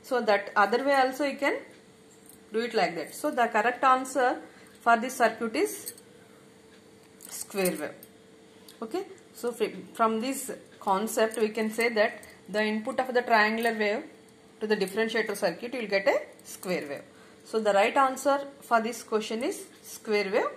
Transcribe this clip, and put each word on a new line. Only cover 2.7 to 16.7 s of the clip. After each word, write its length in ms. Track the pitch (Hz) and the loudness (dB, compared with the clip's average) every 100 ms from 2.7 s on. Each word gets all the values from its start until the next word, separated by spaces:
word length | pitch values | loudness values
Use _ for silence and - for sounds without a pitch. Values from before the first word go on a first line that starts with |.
like 200 | 226 170 | 0 0
that. 200 | 170 143 | -2 -8
So 160 | - 302 | -4 -2
the 160 | 254 226 | 2 2
correct 360 | 220 226 254 | 4 0 2
answer 580 | 269 262 269 285 254 311 - - - - | 4 4 2 0 0 0 -8 -20 -20 -2
for 160 | 233 233 | 2 4
this 200 | 247 - | 2 2
circuit 400 | 226 220 226 247 | 0 2 -4 0
is 380 | 415 - - - - - - - - - - - - - - - - | -2 -4 -14 -18 -20 -20 -20 -20 -20 -20 -20 -20 -20 -20 -20 -20 -16
square 480 | - - 202 180 156 | -14 -8 -2 0 -2
wave. 140 | 147 - - - - - - - - - | -8 -10 -20 -20 -20 -20 -20 -20 -20 -14
Okay, 220 | 226 359 392 - - | -8 -8 -8 -16 -20
so 180 | - 233 | -8 -8
fr-, 240 | 233 214 185 - | -4 -4 -4 -14
from 260 | - 226 220 | 0 0 0
this 300 | 254 269 - - - - | -4 -6 -8 -12 -14 -8
concept 600 | - 190 220 240 220 226 | -2 0 0 0 0 2
we 100 | 214 | -2
can 220 | 214 220 | 0 -4
say 180 | 220 233 | 0 0
that 320 | 220 226 - - - - | 2 0 0 -18 -20 -6
the 140 | 208 | -2
input 380 | 214 214 220 247 | 0 -2 -2 -2
of 120 | 262 | 0
the 100 | 240 | 0
triangular 540 | 240 226 214 226 233 220 | 4 4 4 2 -2 0
wave 260 | 208 220 320 - - - - - | 0 0 -6 -18 -20 -20 -20 -10
to 60 | 214 | -2
the 100 | 208 | 0
differentiator 600 | 190 202 226 226 214 196 | 0 0 0 0 -2 -2
circuit, 380 | 196 170 233 | -2 -2 -8
you 60 | 254 | -8
will 80 | 208 | -2
get 180 | 196 196 | 0 2
a 120 | 539 - - | 0 -4 -18
square 420 | - - 190 | -20 -12 -6